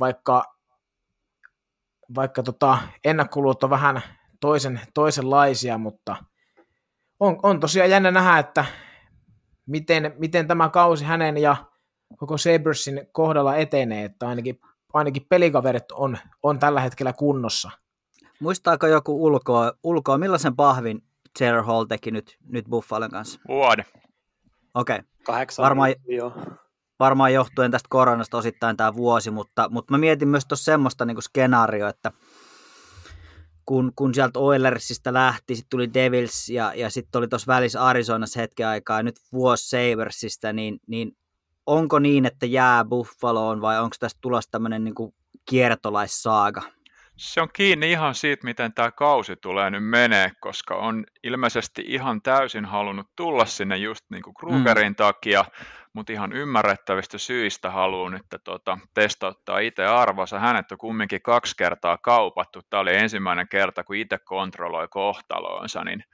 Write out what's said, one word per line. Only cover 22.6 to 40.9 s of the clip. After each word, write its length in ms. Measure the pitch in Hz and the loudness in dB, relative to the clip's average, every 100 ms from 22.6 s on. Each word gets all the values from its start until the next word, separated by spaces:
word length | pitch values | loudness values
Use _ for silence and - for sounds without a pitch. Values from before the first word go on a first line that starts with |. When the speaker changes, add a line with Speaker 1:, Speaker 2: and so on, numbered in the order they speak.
| 110 | -4
Speaker 2:
Buffalon 420 | 117 - 110 113 | -6 -4 -6 -6
kanssa? 280 | 98 113 - - | -10 -14 -16 -6
Speaker 3:
Vuoden. 380 | 135 131 107 - _ _ _ _ _ _ _ _ | 2 4 4 0 _ _ _ _ _ _ _ _
Speaker 2:
Okei. 260 | 120 120 107 - _ | -4 -2 -4 -8 _
Speaker 4:
Kahdeksan 400 | - 117 131 - | -6 -6 -6 0
Speaker 2:
Varmaan 260 | 135 135 135 | 2 4 2
Speaker 4:
minuuttia, 280 | 131 123 123 | 0 -6 -8
joo. 160 | 120 - - - _ _ _ - | -8 -10 -16 -18 _ _ _ 0
Speaker 2:
varmaan 340 | 131 135 135 | 2 4 4
johtuen 380 | 131 127 - 123 | 4 0 0 0
tästä 160 | 120 - | -2 -2
koronasta 480 | 131 127 117 113 117 | 2 4 2 -2 -4
osittain 400 | 113 - 117 107 | -6 -4 -4 0
tää 160 | 110 | -2
vuosi, 380 | 110 120 117 107 | 0 0 0 0
mutta, 380 | 107 101 - 110 | -8 -6 -2 -2
mutta 240 | 117 - | -4 -2
mä 40 | 143 | 2
mietin 300 | 160 151 143 | 2 2 2
myös 180 | 143 131 | 0 -2
tossa 260 | 139 - | -4 2
semmoista 340 | 156 131 - 117 | 2 2 -2 -6
niinku 160 | 110 | -6
skenaarioa, 680 | - 135 127 123 110 107 104 | -6 0 4 4 2 0 -4
että 220 | - - - _ _ - - _ - - - - - - - - _ - | -6 -8 -10 _ _ -20 -20 _ -20 -20 -20 -20 -20 -20 -20 -20 _ -2
kun, 260 | 131 127 - | 0 0 0
kun 180 | 139 | -2
sieltä 260 | 123 127 127 | 2 0 2
Oilersista 760 | 139 135 131 120 - 120 - | 2 4 4 0 -4 -8 -2
lähti, 420 | 123 127 117 - 117 | 2 2 0 -4 -10
sit 120 | - | -6
tuli 240 | 127 123 | -4 -2
Devils 560 | 127 127 123 117 - - | 2 2 2 -2 -6 -6
ja, 240 | 120 107 107 | -4 -4 -4
ja 140 | 113 | -6
sit 260 | 127 - 123 | -6 -6 -4
oli 120 | 117 | -2
tossa 260 | 117 131 | -2 0
välissä 320 | 127 123 107 127 | 2 2 2 2
Arizonassa 560 | 127 113 113 110 120 | 2 2 -2 -4 -6
hetken 260 | 113 - 110 | -6 -4 -4
aikaa 320 | 107 98 110 | -4 -2 -2
ja 40 | |
nyt 120 | 117 - _ | -4 -6 _
vuosi 360 | 127 127 117 - | 0 2 2 0
Sabersista, 840 | 127 123 113 110 - 110 - 110 | -2 0 -2 -4 -8 -10 -8 -6
niin, 260 | 107 107 104 | -6 -6 -8
niin 300 | - | -10